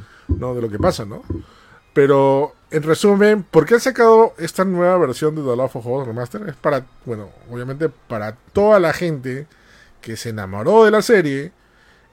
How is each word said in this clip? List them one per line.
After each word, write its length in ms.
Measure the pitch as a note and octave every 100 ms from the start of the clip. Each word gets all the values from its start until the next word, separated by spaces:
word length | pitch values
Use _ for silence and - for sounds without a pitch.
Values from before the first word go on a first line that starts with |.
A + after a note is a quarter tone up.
| - _ -
¿no? 280 | F#2+ B2+ B2
De 60 |
lo 60 | A2+
que 100 | G2+
pasa, 260 | F3+ D#3+ G2+
¿no? 160 | - - F2+ - _ _ _ _
Pero, 640 | D3+ C#3 C#3 C3+ C3+ D3+ - _
en 100 | D#3
resumen, 600 | D3+ D3+ G3+ G3 G#3 G#3+
¿por 240 | - A#3+ D3+
qué 80 | A#3
han 40 |
sacado 540 | C4 - A3+ A3+ A3+ -
esta 260 | E3 - F#3+
nueva 320 | F3 F3 F#3
versión 380 | D#3 D3+ D#3 D#3
de 80 |
The 120 | C3+ A#2+
Last 200 | C3 C3
of 100 | A#2
Us 220 | C3+ B2
Remaster? 420 | A2+ A#2+ G#3 G3+
Es 60 | C3+
para, 320 | D#3 C3+ B2 _ B2
bueno, 240 | G#2+ G2+ - -
obviamente 380 | A#2+ B2+ C#3 D#3
para 460 | - - A2+ G#2+ A2 _
toda 260 | G3 G#3 G#3
la 120 | E3
gente 540 | - F3 C#3+ B2+ C3 D3+ _ _ _ _ _
que 160 | - A2
se 140 | A#2
enamoró 520 | A2 F#2+ G2 C3+ A3
de 80 | G#3+
la 100 | G#3+
serie 520 | G3+ G#3 D3+ C#3 D#3+ _ _ _ _ _ _